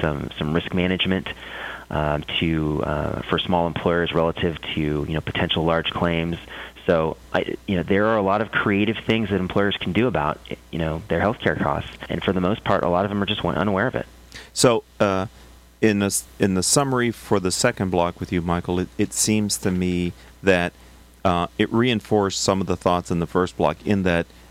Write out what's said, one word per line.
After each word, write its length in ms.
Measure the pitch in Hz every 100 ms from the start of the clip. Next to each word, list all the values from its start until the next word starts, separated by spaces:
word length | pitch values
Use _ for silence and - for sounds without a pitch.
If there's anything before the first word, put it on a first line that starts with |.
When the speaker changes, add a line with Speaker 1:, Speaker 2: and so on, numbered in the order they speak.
Speaker 1:
some, 300 | 80 71 - -
some 140 | 76
risk 220 | 82 -
management, 540 | 92 90 92 92 95 - - - - - - -
um, 340 | 76 76 76 76 -
to, 420 | 85 80 76 76
uh, 400 | - 76 73 -
for 160 | - 82
small 280 | 85 87 85
employers 460 | 78 92 85 85
relative 480 | 82 82 - 87 78 -
to, 60 | -
you 340 | 76 76 76
know, 60 | 78
potential 440 | - - 87 85
large 260 | 82 82 -
claims. 440 | - 87 82 85 82 - - - - -
So, 300 | 82 80 - -
I, 240 | 92 - - -
you 100 | 92
know, 60 |
there 240 | 80 98 107
are 120 | 113
a 40 |
lot 200 | 95 104
of 80 | 107
creative 480 | - 113 101 104 104 -
things 240 | 113 104
that 100 | 98
employers 360 | 92 104 101 -
can 140 | 95
do 140 | 90 123
about, 320 | 80 73 - - - -
you 80 | -
know, 240 | 80 82 101
their 120 | 82
healthcare 380 | 98 - 98 76
costs. 280 | 71 73 - - -
And 120 | 82
for 100 | -
the 80 | 92
most 240 | 90 113
part, 200 | - 98
a 40 | 90
lot 160 | 87
of 60 | 98
them 120 | 101
are 40 | 95
just 180 | -
unaware 420 | - 67 101 95 123
of 80 |
it. 120 | - - - - - -
Speaker 2:
So, 320 | - 131 113 - -
uh, 260 | 104 95 95 - - - - -
in 180 | 110 101
the 60 | 101
s-, 180 | - - -
in 160 | 98
the 80 | 92
summary 480 | - 151 139 127 120
for 300 | - - 101
the 100 | 90
second 400 | - 123 117 95
block 300 | 90 85 -
with 120 | 92
you, 100 | 90
Michael, 380 | 85 87 87 90
it, 80 | 90 -
it 140 | 101
seems 440 | - - 107 104 -
to 120 | 101
me 420 | 90 92 87 87 - - -
that, 300 | 95 90 87 - - - - -
uh, 220 | 95 87 85 -
it 140 | 107
reinforced 680 | 113 127 110 - 107 98 -
some 200 | - 95
of 60 | 92
the 100 | 90
thoughts 340 | 92 87 -
in 80 | 85
the 80 | 85
first 300 | - 90 -
block 200 | 78 80 -
in 160 | 101
that – 240 | 92 85 85 - -